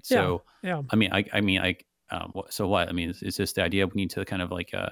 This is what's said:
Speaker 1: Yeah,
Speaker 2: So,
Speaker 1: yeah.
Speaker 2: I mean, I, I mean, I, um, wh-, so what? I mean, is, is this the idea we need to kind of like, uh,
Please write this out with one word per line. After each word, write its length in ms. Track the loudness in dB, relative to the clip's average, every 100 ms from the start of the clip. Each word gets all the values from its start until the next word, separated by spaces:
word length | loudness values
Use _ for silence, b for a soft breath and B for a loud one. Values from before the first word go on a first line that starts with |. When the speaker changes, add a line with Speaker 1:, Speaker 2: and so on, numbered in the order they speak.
| 0
Speaker 1:
Yeah, 60 | 2
Speaker 2:
So, 260 | 4 0 b b
Speaker 1:
yeah. 200 | -6 -6 0
Speaker 2:
I 60 | 2
mean, 160 | 4
I, 120 | 2 0
I 80 | 0
mean, 200 | 2 2
I, 160 | 2 -2 _ _ _
um, 220 | -8 -6 -10
wh-, 140 | -10
so 140 | -4 2
what? 200 | 2 2
I 40 |
mean, 180 | -2 -4
is, 120 | -4
is 140 | -6 -4
this 160 | -2
the 80 | 0
idea 240 | 0 2 2
we 60 |
need 160 | 0 -2
to 140 | -4
kind 180 | -4 -4
of 80 | -4
like, 240 | -6 -6
uh, 160 | -6 -6